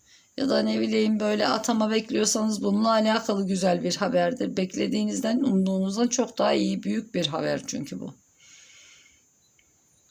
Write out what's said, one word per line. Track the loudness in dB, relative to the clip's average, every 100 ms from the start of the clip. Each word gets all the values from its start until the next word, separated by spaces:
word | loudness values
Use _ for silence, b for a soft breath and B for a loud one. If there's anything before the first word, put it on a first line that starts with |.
| b b b -4
Ya | 0
da | 2
ne | 2 0
bileyim | 0 2 2 2
böyle | 0 0 2
atama | 0 0 0 2
bekliyorsanız | 0 0 0 0 0 0 -2
bununla | 0 2 2
alakalı | 4 4 2 0 -2 0
güzel | 0 2 2
bir | 0 -2
haberdir. | 0 2 2 0 -4 -2
Beklediğinizden, | -4 -2 -2 -2 -2 -2 -2 0
umduğunuzdan | 2 2 2 0 0 0 0
çok | 0 -2 0
daha | 2
iyi, | 2 0 -2
büyük | -2 -4 -4
bir | -4 -2
haber | -2 -2 -4 -6
çünkü | -8 -8 -10
bu. | -12 -14 _ _ B B B B B B B B B _ _ _ _ _ _ _ _